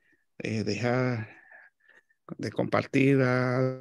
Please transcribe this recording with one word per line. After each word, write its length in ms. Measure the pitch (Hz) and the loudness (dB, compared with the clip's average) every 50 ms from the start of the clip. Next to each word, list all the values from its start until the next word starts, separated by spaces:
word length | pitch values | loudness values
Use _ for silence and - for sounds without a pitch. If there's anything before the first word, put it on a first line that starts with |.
| _ _ _ _ _ _ _ | _ _ _ _ _ _ _
eh, 280 | - - - 110 110 101 | -10 -8 -4 -4 -2 -2
dejar 640 | 98 95 101 110 120 120 127 127 127 123 117 110 - - - - - - - - - _ _ _ _ _ _ _ _ _ _ _ - - | -2 -2 -2 0 0 0 0 0 0 -2 -4 -6 -10 -14 -20 -20 -20 -20 -20 -20 -20 _ _ _ _ _ _ _ _ _ _ _ -16 -12
de 140 | - - 113 | -10 -8 -6
compartir 640 | 110 - 123 113 - 110 110 - - 135 135 135 139 | -4 -4 -2 0 0 0 0 0 2 4 4 4 4
la 640 | 135 131 123 123 127 127 127 123 127 131 131 131 131 | 4 4 2 2 2 0 0 0 0 0 -2 -2 -4